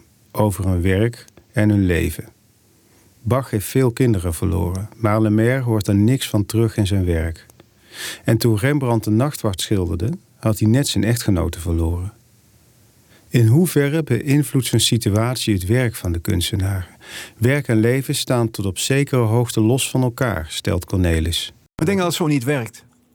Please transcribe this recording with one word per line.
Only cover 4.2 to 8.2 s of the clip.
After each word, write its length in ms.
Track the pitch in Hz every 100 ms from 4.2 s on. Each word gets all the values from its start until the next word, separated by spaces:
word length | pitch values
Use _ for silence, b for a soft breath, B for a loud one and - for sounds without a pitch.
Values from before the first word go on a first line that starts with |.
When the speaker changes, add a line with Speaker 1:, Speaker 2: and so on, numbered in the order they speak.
| 87
Speaker 1:
verloren, 560 | 85 92 90 87 92 107 -
maar 260 | 107 107
Lemaire 400 | 110 107 117 135
hoort 240 | 120 110 101
er 80 | 101
niks 340 | 107 135 -
van 160 | 104 95
terug 320 | 113 113 -
in 100 | 101
zijn 180 | 98 90
werk. 400 | 82 82 80 - _ - B B B B B